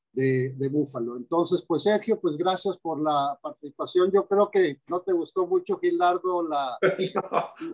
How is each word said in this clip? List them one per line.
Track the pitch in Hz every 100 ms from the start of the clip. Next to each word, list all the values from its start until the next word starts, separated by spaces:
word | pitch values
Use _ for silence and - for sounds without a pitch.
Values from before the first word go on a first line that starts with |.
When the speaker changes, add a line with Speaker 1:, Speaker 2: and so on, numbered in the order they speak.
| _
Speaker 1:
de, | 127 131 131 131 131
de | 135
Buffalo. | 147 139 123 117 123
Entonces, | 120 165 170 175 -
pues, | 156
Sergio, | 202 214 226 214
pues, | 175 151
gracias | 180 185 196 175
por | 165 156
la | 156 143 139 139
participación. | 151 - 143 - 208 180 185
Yo | 196 -
creo | 202 -
que | - 349 139 -
no | 359
te | 370
gustó | 349 - 381 170
mucho, | 370 - -
Gildardo, | 175 170 175 180 185 175 165
la, | 143 131 120
Speaker 2:
<laughs> | 190 - 190
No. | 196 - - - - 330